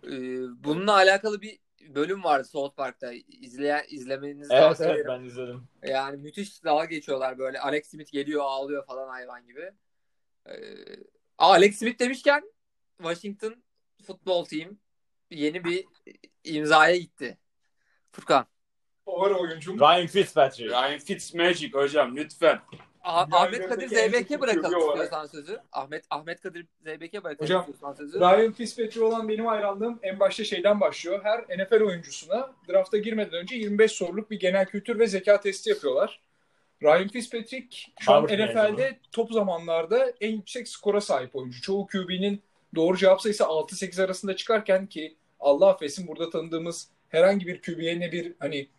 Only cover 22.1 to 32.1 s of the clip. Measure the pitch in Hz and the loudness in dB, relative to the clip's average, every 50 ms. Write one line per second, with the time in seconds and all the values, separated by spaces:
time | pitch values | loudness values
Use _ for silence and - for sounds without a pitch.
22.1 | 123 139 151 151 - - 170 156 135 107 - _ - - - _ _ _ _ 180 | 0 -8 -10 -10 -6 2 4 4 4 4 -4 _ -20 -20 -20 _ _ _ _ -2
23.1 | 165 170 185 156 165 175 - 180 202 247 185 185 247 214 - - 220 233 220 214 | 0 0 0 4 4 4 4 4 2 -4 -4 -4 -6 -6 -6 -2 2 2 2 4
24.1 | 214 240 - - 285 294 277 233 214 170 156 170 175 175 165 151 147 - - 131 | 2 0 -2 -2 -4 -2 0 0 0 0 0 0 0 2 2 2 0 0 -2 -4
25.1 | - 156 156 147 156 156 143 156 202 233 - _ - - 135 135 147 165 - _ | -6 -8 -10 -10 -14 -16 -14 -12 -14 -14 -14 _ -10 -10 -8 -8 -10 -14 -10 _
26.1 | 160 147 151 165 170 170 _ 190 165 170 175 _ _ _ _ 156 156 156 165 165 | -10 -10 -8 -10 -14 _ _ -14 -14 -14 -18 _ _ _ _ -14 -14 -12 -12 -12
27.1 | - 208 196 170 147 143 156 156 185 185 170 147 139 - - 143 139 - 147 143 | -12 -12 -10 -10 -10 -8 -2 0 0 0 0 -2 -12 -14 -12 -14 -12 -12 -14 -10
28.1 | 160 196 180 180 185 202 226 226 214 - 240 214 - - 226 214 - 226 226 220 | -2 4 6 6 8 6 6 2 0 -4 -10 -10 -6 -6 -6 -6 -2 0 0 0
29.1 | 226 226 220 214 214 214 226 226 220 208 208 202 196 196 220 233 240 226 - 190 | 0 0 -2 -4 -4 -4 -2 -2 -2 -2 -2 -4 -4 -4 -4 -6 -6 -6 -8 -8
30.1 | 190 196 202 - 185 - 220 208 208 180 175 202 208 208 190 156 - - - 165 | -2 2 0 0 2 -2 -6 -6 -6 0 2 2 2 4 2 0 0 -4 -6 -6
31.1 | 185 202 190 208 214 233 226 - 185 180 190 190 233 214 214 208 180 170 160 - | -6 -4 -2 -2 -2 -2 -4 -8 -6 -6 -2 2 4 4 4 4 0 -4 -10 -14